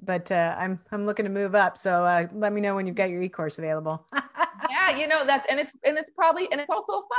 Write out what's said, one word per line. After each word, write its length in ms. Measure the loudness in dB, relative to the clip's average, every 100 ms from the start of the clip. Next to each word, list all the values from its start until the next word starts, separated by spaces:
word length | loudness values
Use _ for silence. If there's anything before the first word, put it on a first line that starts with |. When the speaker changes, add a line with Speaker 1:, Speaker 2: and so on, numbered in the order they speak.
Speaker 1:
but, 300 | -4 -4 0
uh, 240 | 0 0 -2
I'm, 220 | -4 -6 _
I'm 120 | -6 -2
looking 200 | -2 -2
to 60 |
move 240 | -2 2 4
up. 220 | 4 2
So, 280 | 0 4 4
uh, 220 | 2 0
let 200 | -2 -2
me 80 | 0
know 140 | 0 0
when 120 | -2
you've 80 | 0
got 140 | 0
your 120 | -2
e-course 380 | -4 -4 -6 -4
available. 480 | -4 -2 -4 -6 _
<laughs> 20 | -6 -4 -2 -2 -2 -2
Speaker 2:
Yeah, 280 | 2 2 2
you 100 | 2
know, 180 | 2 2
that's, 200 | 2 2
and 100 | -2
it's, 160 | -4 -2
and 140 | 0 0
it's 120 | -2
probably, 380 | 2 2 2 0
and 100 | -2
it's 80 | -2
also 340 | -4 -2 -4 -2